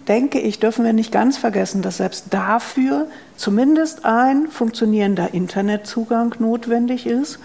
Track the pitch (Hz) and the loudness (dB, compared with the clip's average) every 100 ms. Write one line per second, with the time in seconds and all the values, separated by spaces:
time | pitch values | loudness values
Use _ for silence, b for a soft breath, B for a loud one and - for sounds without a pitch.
0 | - 220 285 262 220 208 220 226 233 220 | 0 0 2 0 -2 0 0 2 2 2
1 | 220 226 240 269 233 196 190 196 185 180 | 2 2 2 2 0 0 -2 -2 -4 -2
2 | 190 - - 196 190 226 - 269 262 285 | -4 -6 -4 -2 0 0 0 -2 0 0
3 | 311 B B B 220 202 269 311 311 - | -4 B B B 0 2 4 4 2 -2
4 | - 233 262 269 311 - 226 - 214 214 | 0 4 4 2 0 -2 -2 0 2 2
5 | 202 185 175 180 180 196 202 208 - 240 | 2 0 -2 -2 -2 -2 -2 -2 -4 -6
6 | 226 233 233 233 226 233 240 233 240 247 | -2 0 0 0 -2 -2 0 0 0 -2
7 | 233 240 294 - | -2 -2 -2 -8